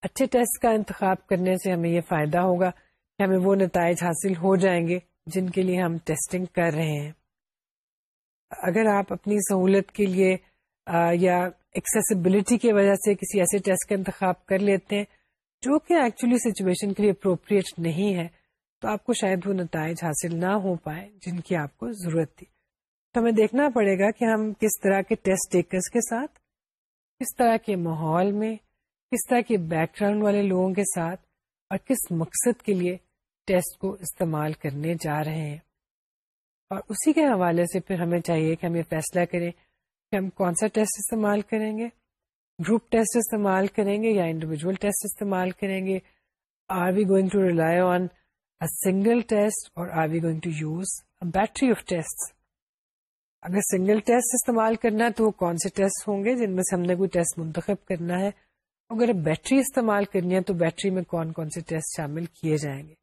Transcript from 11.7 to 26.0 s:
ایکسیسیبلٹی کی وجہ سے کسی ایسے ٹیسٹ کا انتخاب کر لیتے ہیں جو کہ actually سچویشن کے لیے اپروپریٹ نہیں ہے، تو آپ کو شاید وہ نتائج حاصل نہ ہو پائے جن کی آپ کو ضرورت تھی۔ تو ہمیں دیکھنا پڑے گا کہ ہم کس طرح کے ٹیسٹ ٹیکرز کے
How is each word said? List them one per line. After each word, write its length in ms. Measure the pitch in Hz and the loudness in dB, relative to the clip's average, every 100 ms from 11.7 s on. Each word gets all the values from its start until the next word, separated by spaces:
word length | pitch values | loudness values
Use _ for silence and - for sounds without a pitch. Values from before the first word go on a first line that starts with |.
ایکسیسیبلٹی 880 | - - 220 - 202 175 196 196 240 | -10 -2 -2 0 0 2 2 2 2
کی 140 | 233 | 4
وجہ 240 | 208 196 196 | 4 4 4
سے 200 | 214 202 | 2 -2
کسی 240 | - 202 | 0 0
ایسے 180 | 175 208 | 2 0
ٹیسٹ 320 | 190 185 - | 0 -2 0
کا 60 | 202 | -4
انتخاب 500 | 190 - 190 180 _ | -4 -2 -2 -2 _
کر 140 | 190 | 0
لیتے 360 | 202 196 _ 202 | 2 0 _ -6
ہیں 100 | 208 _ _ _ _ _ | -6 _ _ _ _ _
جو 180 | 254 294 | 0 0
کہ 140 | - | 4
actually 440 | 339 254 - 240 240 | 2 2 0 2 2
سچویشن 560 | 233 202 190 180 208 | 0 -2 0 0 -2
کے 100 | 196 | 2
لیے 80 | 208 | 2
اپروپریٹ 540 | 185 196 175 - 208 180 - | 2 0 -2 2 0 0 -4
نہیں 380 | 165 160 208 185 | -4 0 0 -2
ہے، 120 | 165 _ _ _ _ _ | -4 _ _ _ _ _
تو 60 | - | -4
آپ 160 | 208 | -4
کو 100 | - | -2
شاید 340 | 240 202 190 185 | -2 2 0 0
وہ 60 | |
نتائج 500 | 190 175 165 156 165 | -2 -2 -4 -4 -4
حاصل 360 | 170 151 165 165 | -4 -4 -4 -2
نہ 120 | 180 | 0
ہو 240 | 208 196 175 | 0 0 -4
پائے 340 | - 156 202 208 180 | -6 -10 -12 _ -10
جن 140 | 175 | -8
کی 160 | 160 180 | -4 -4
آپ 220 | 147 _ | -4 _
کو 140 | 233 | -10
ضرورت 440 | 214 175 160 156 _ | -8 -4 -2 -2 _
تھی۔ 100 | - _ _ _ _ _ _ | -20 _ _ _ _ _ _
تو 60 | - | 0
ہمیں 120 | 233 | 2
دیکھنا 380 | 220 214 247 294 | 4 2 4 2
پڑے 300 | 240 202 190 | 4 2 4
گا 120 | 196 | 2
کہ 140 | 226 233 | 2 0
ہم 280 | 220 214 | 2 -2
کس 260 | 202 214 - | 0 -2 0
طرح 220 | 202 196 | 0 0
کے 140 | 190 226 | 0 -2
ٹیسٹ 360 | - 190 - | 0 0 2
ٹیکرز 380 | 180 170 185 175 | 0 0 -4 -2
کے 120 | 240 | -2